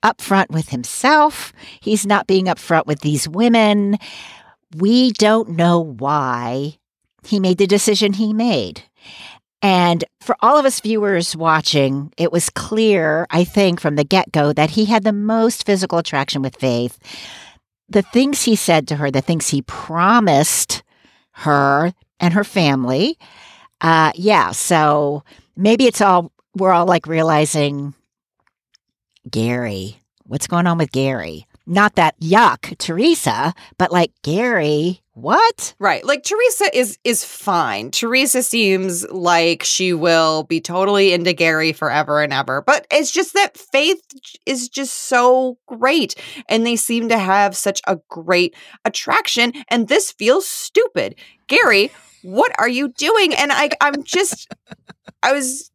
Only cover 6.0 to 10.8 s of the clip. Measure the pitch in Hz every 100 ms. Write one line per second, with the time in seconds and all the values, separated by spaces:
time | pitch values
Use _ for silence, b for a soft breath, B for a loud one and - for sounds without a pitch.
6 | 135 151 131 123 120 127 143 151 _ _
7 | _ _ - 208 190 180 196 202 214 202
8 | 214 196 220 214 240 165 92 - - _
9 | B B B B _ _ 202 185 175 170
10 | - _ - 226 220 294 269 -